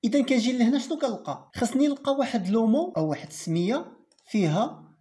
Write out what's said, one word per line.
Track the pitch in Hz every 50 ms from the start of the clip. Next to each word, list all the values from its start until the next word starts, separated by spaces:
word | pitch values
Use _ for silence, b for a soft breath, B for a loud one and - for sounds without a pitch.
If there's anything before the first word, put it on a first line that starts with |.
| -
اذا | 226 226 285 254
كنجي | - 262 247 214 247 254
لهنا | 247 240 226 262 277
شنو | - - 320 294
كنلقى؟ | - 262 220 - - - 139 - - _ _
خصني | - 247 233 - 262 285
نلقى | 302 277 269 - 277 277
واحد | 277 269 - - 233 180 180
لومو | 202 226 226 220 220 285 339 359 339
او | - 156 156
واحد | 147 - - -
السميه | - - - - 160 165 175 190 240 302 - - - _ _ _ _ _ _
فيها | - - 214 190 160 151 190 226 - - - - - _ _